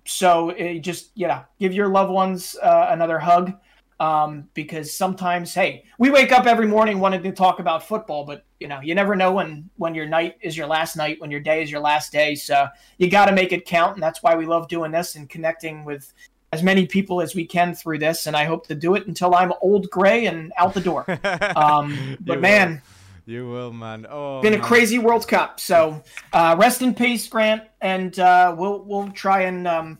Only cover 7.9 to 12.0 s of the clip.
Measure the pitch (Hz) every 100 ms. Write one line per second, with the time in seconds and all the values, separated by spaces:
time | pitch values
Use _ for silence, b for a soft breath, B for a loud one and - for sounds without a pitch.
7.9 | 214 - 147 143 143 _ _ 143 139 147
8.9 | 185 202 196 185 196 160 151 170 - 165
9.9 | 160 156 160 175 - 170 156 147 156 160
10.9 | 160 151 156 151 143 151 160 151 147 147
11.9 | 151